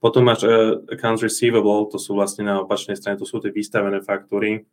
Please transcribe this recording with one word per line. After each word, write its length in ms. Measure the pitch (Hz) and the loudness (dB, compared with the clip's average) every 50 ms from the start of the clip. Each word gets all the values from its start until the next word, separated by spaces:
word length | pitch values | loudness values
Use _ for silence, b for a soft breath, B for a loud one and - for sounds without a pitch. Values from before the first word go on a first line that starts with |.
| - | 2
Potom 240 | 117 - 127 123 123 | 4 4 6 6 6
máš, 160 | 117 113 - | 4 4 2
e, 80 | 110 117 113 110 110 - - - - | 4 4 6 4 4 2 -2 -4 -10
accounts 320 | - - - 113 113 110 110 | -12 -4 -2 -2 0 0 0
receivable, 640 | 110 - - - 120 117 113 101 104 104 104 107 104 | -2 -2 0 0 2 4 4 4 4 2 2 0 -2
to 120 | - 95 | -4 -10
sú 160 | - - 101 | -8 -4 -2
vlastne 280 | 101 101 101 - - 104 | -2 -2 -2 -2 -6 -4
na 160 | 104 101 98 | -2 -2 -2
opačnej 400 | 95 - 104 101 - - 101 98 | -2 -2 -4 -6 -4 -8 -8 -8
strane, 160 | - 101 101 | -6 -6 -6
to 120 | 98 107 - | -6 -8 -8
sú 120 | - 113 | -8 -6
tie 120 | 101 104 | -6 -6
vystavené 520 | 95 104 104 - - 110 101 98 98 98 95 | -6 -6 -8 -4 -2 -2 -2 0 -2 -4 -4
faktúry. 640 | - 101 95 - _ - 101 104 107 107 110 - _ | -4 -4 -4 -4 _ -4 -2 -2 -2 -2 -4 -8 _